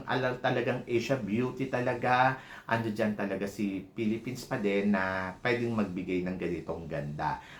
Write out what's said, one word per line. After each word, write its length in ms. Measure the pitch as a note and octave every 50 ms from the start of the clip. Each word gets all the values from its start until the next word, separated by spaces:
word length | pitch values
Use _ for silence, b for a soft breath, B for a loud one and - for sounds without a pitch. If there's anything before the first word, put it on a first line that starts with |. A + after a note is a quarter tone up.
| C3 -
ala-, 320 | - B2+ B2+ B2+ B2 -
talagang 400 | - B2+ C3 B2 A#2 B2+ A#2+ - - -
Asia 240 | A#2+ A#2 A2+ - C#3
beauty 560 | A#2+ A2+ G2 G2+ A2 B2+ B2+ C3 - C3+ C3
talaga, 720 | - B2 B2 B2+ B2 A#2 A#2 B2 B2 B2 B2+ C3 C3 B B B B B B
ando 240 | - A#2 A#2 A2+ A2+
dyan 240 | G#2 G#2+ A2 G#2+ G#2
talaga 320 | G#2 G2+ G2 F#2+ F2+ G2
si 400 | G2 - - G#2+ G2+ G2 F#2+ F2 - -
Philippines 480 | - A#2 G#2+ A2 A2+ - B2 A#2 -
pa 160 | - - C3+ A#2+
din 320 | G#2 G2+ G2 G2+ G2+ G#2
na 480 | G#2 F#2+ F#2+ F#2+ F#2+ F#2+ F#2 F#2 F#2 - -
pwedeng 280 | B2 A#2+ A#2 A#2 A#2 A#2 A2
magbigay 480 | G#2 F#2 F2+ F#2+ F2+ F2+ F#2 F2+ F2
ng 120 | F#2 F#2 F#2
ganitong 520 | F2+ E2+ F2 D#2+ D2+ - E2 E2+ E2 D#2
ganda. 480 | D#2+ D2+ D2 D2 D2 D2+ D#2+ D2+ C#2+ B B B B B